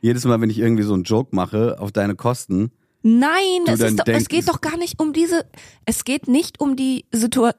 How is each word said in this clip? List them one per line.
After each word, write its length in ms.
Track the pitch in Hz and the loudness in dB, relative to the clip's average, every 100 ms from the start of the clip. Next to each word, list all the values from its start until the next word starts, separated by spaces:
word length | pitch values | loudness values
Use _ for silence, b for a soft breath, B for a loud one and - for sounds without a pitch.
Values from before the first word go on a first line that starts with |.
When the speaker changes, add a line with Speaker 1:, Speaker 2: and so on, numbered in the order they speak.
Speaker 1:
jedes 240 | 117 123 | 2 2
Mal, 160 | 123 117 | 2 2
wenn 100 | 113 | 2
ich 80 | 110 | 0
irgendwie 240 | 117 113 | 0 2
so 120 | 104 | 2
einen 100 | 98 | 0
Joke 300 | 87 110 131 | 0 0 0
mache, 440 | 98 90 107 117 - | -4 -2 0 -2 -2
auf 120 | 101 | -6
deine 220 | 107 101 | -2 -2
Kosten, 580 | 95 120 123 - 92 110 _ _ _ | -2 -4 -4 -4 -2 -2 _ _ _
Speaker 2:
Nein, 280 | 220 233 277 339 392 359 339 | 2 4 4 2 0 0 0
Speaker 1:
du 60 | |
Speaker 2:
es 60 | - | 2
Speaker 1:
dann 100 | 113 | 2
Speaker 2:
ist 80 | 110 | 0
doch, 60 | 214 | 0
es 60 | |
Speaker 1:
denkst 160 | 113 113 | 0 0
Speaker 2:
geht 200 | 320 359 | -2 -2
doch 120 | 311 | -2
gar 160 | 311 330 | -4 -4
nicht 240 | 339 - | -6 -4
um 120 | 311 | -2
diese, 340 | 294 330 339 - - B B | 0 0 0 -4 -16 B B
es 200 | - 226 | -6 -4
geht 220 | - 277 - | -2 -4 2
nicht 300 | 254 339 - | 0 0 -4
um 140 | 294 269 | -2 0
die 280 | 262 262 - | -2 -2 -4
Situa-, 420 | 233 226 254 233 | -2 0 2 0